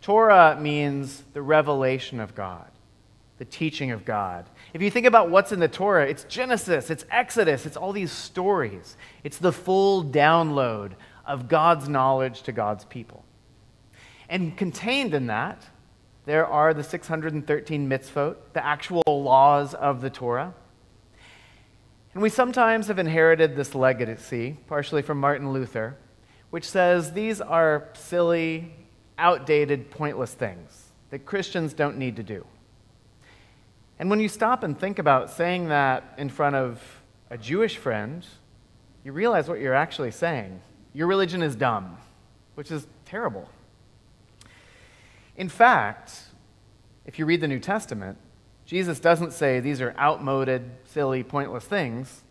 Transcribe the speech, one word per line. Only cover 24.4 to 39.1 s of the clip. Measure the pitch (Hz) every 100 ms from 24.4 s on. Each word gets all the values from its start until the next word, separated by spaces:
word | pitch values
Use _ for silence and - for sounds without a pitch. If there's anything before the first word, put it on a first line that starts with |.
| 120 147 -
partially | 151 143 156
from | 143 147
Martin | 143 143 139
Luther, | 135 123 117 110 139 _ _ _ _ _
which | 165 165
says | 196 180 180 156
these | 170 214 208
are | - 165 160 151 151
silly, | - - 175 170 170 160 160 165 - - _ _ -
outdated, | 170 180 135 151 147 143 117
pointless | - 151 113 123
things | - 113 90 78 - - _ _
that | 139 147
Christians | 196 190 185 160 -
don't | 147 117
need | 131 113
to |
do. | 107 101 - _ _ _ _ _ _ _ - - - _ _ _ _ _
And | 170
when | 208
you | 214
stop | - 220 247
and | 208 143
think | 190 202
about | 175 165 -
saying | - 170 180 175
that | 147 139 127 - -
in | 143
front | - 147 143
of | 131 113 - - _ _ _
a | 120
Jewish | 110 170 220 -
friend, | - 110 104 160 - - _ _ _ _ _ -
you | 135